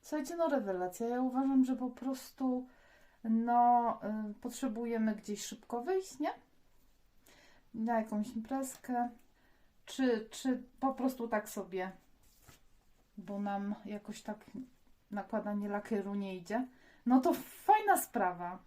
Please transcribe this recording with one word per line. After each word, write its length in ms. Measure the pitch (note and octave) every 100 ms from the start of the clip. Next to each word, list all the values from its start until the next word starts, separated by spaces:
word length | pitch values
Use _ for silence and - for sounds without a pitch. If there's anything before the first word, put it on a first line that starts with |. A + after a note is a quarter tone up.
| -
Słuchajcie, 220 | D4+ C4 E4+
no 140 | E4
rewelacja. 580 | C#4 G3+ F#3 F3+ - A#3
Ja 140 | B3
uważam, 420 | C4 B3 C4+ C4
że 120 | B3+ C4
po 140 | B3+
prostu, 800 | - B3+ C4+ - - C4 B3+ B3+ - - - - _
no, 760 | A3+ A3+ A#3 A#3+ A#3+ A#3+ A#3 - - G#3+ G#3+
y, 40 |
potrzebujemy 800 | G#3 B3 - B3+ G#3+ A#3 A#3 A3 G#3+
gdzieś 300 | - G#3 -
szybko 360 | - - A#3+
wyjść, 380 | B3 F#4+ F#4+ -
nie? 100 | D4+ - _ _ _ - _ _ _ _ - - - - _
Na 260 | A3+ A3+ A#3
jakąś 360 | A3 G#3 G#3 A3+
imprezkę. 760 | A3 C4+ C4 - - B3 A#3+ - - _ _ _ _ _ -
Czy, 420 | - C4 A3+ A3
czy 320 | - C4+ B3+ - -
po 140 | C4+
prostu 340 | C4+ C4 - A#3
tak 220 | G#3+ G#3+
sobie, 420 | - F#3 F#3 F#3 F#3 _ - - _ - - _ - _ _ _ -
bo 220 | F3+ G3+
nam 360 | G3+ G3+ G3+ G#3 G3+
jakoś 360 | G#3 G#3 G#3
tak 240 | - G#3+ - - C4 - - - _
nakładanie 580 | G#3 G3 A3 G#3 G#3 G3+
lakieru 460 | G#3 G#3 G#3+ G3 G3+
nie 220 | G3 F#3
idzie. 300 | F3 A3 C4 - - - -
No 160 | B3+
to 120 | E4+
fajna 640 | - - - - G#4+ G#4 F4
sprawa. 640 | - A3+ F#3 F3 F3 F#3